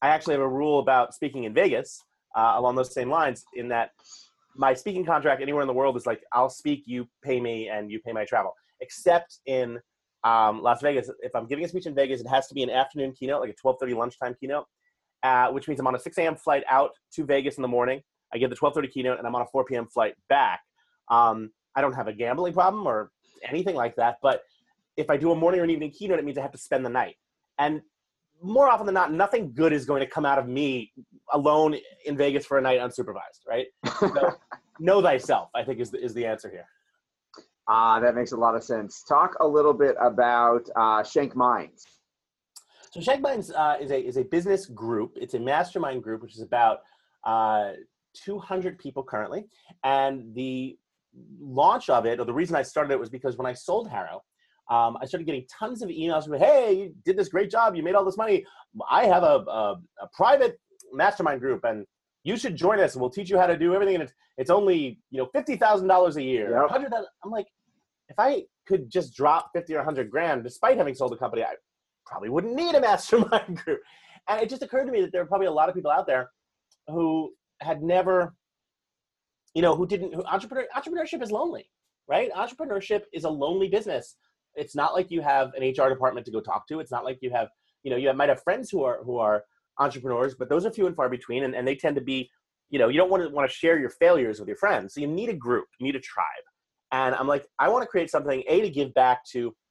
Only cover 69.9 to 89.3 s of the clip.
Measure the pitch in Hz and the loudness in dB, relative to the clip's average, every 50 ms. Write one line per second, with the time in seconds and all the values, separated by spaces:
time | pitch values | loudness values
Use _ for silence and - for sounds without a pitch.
69.9 | 151 131 123 107 117 151 170 165 147 123 117 120 - - - 233 269 - 165 143 | -2 -4 -4 -4 -2 -2 0 0 -2 -2 -4 -10 -8 0 2 2 4 4 2 -2
70.9 | 131 - 135 123 120 - 127 117 113 113 110 - 76 - _ _ _ _ _ _ | -2 -2 -4 -4 -4 -4 -6 -4 -4 -4 -4 -4 -6 -10 _ _ _ _ _ _
71.9 | _ _ _ - - 90 98 113 123 165 180 226 240 277 339 349 320 285 254 220 | _ _ _ -14 -12 -10 -8 -4 -4 -2 -2 -2 -4 -4 -2 2 2 4 4 4
72.9 | 202 - - - 220 240 226 - 233 208 - - 175 170 - 170 147 - - _ | 2 0 0 2 2 2 4 4 0 -2 -2 -2 -10 -8 -4 -4 -6 -6 -6 _
73.9 | _ _ _ _ - - - - 208 220 220 - 269 254 277 - 240 262 277 262 | _ _ _ _ -20 -14 -6 -4 -2 -2 -2 -4 -4 -8 -8 -4 -2 -2 -2 -2
74.9 | 254 214 180 180 - 180 175 147 190 196 196 180 156 151 156 165 180 180 147 147 | 0 0 0 0 -2 -4 -2 0 0 0 0 2 2 2 2 2 0 -2 0 0
75.9 | 147 175 196 - 135 127 123 - _ _ _ _ _ _ _ _ _ _ _ - | 0 0 2 2 0 0 0 -4 _ _ _ _ _ _ _ _ _ _ _ -8
76.9 | 151 170 165 160 160 160 156 - - _ _ _ _ - - 156 160 147 151 165 | -4 -2 0 0 0 -2 -4 -6 -10 _ _ _ _ -12 -6 -6 -6 -4 -2 0
77.9 | 175 185 180 185 185 180 175 170 - _ _ _ _ _ _ _ _ _ _ _ | 2 2 2 4 2 2 2 0 -4 _ _ _ _ _ _ _ _ _ _ _
78.9 | _ _ _ _ _ _ _ _ _ _ _ _ - 165 170 170 156 156 180 180 | _ _ _ _ _ _ _ _ _ _ _ _ -2 2 4 4 4 2 0 -2
79.9 | 202 185 175 170 160 170 - - 170 196 214 220 254 262 247 - - 262 - 330 | -2 -4 -4 -6 -8 -8 -6 -4 -4 -4 -4 -6 -8 -8 -8 -6 -8 -10 -8 -6
80.9 | 339 349 311 302 - 269 247 208 208 220 302 349 330 - - _ _ _ _ _ | -6 -6 -6 -6 -6 -8 -6 -4 -4 -4 -4 -4 -6 -8 -14 _ _ _ _ _
81.9 | _ _ _ - 139 185 247 226 165 180 214 247 254 - 320 - 208 196 190 - | _ _ _ -2 -2 -2 0 -2 -4 -6 -6 -6 -6 -10 -8 -6 -6 -6 -4 -2
82.9 | 214 202 208 _ - 165 160 160 156 143 139 156 175 190 196 190 185 214 214 208 | -2 -2 -4 _ -10 -6 -4 -4 -4 -2 -2 -2 0 0 0 0 0 -2 -2 -2
83.9 | 156 123 - - - _ _ _ _ _ _ _ - 147 147 - - 147 143 147 | -6 -6 -6 -10 -20 _ _ _ _ _ _ _ -10 -10 -10 -8 -2 0 0 0
84.9 | - 185 185 175 170 165 147 147 139 139 135 131 - 135 131 131 131 147 135 131 | 0 0 -2 -2 -4 -4 0 2 2 2 0 0 -4 -4 -2 -2 2 2 2 2
85.9 | 131 131 127 127 120 120 110 120 107 110 101 - 87 104 - - 151 160 156 131 | 2 2 0 -2 -2 -2 -10 -8 -8 -8 -6 -4 -6 -6 -6 -6 -10 -10 -8 -8
86.9 | 127 120 107 127 131 131 131 123 123 117 113 113 _ _ _ _ _ _ - 139 | -8 -8 -6 -8 -8 -8 -8 -4 -2 -2 -4 -4 _ _ _ _ _ _ -6 -4
87.9 | 123 123 135 135 131 135 143 143 131 - - 170 185 254 247 - - 180 135 127 | -2 0 2 0 2 2 4 2 2 2 0 -2 -2 -2 -4 -6 -4 -2 0 -2
88.9 | 101 - 113 120 120 120 113 107 | -2 -4 -6 -6 -2 0 2 2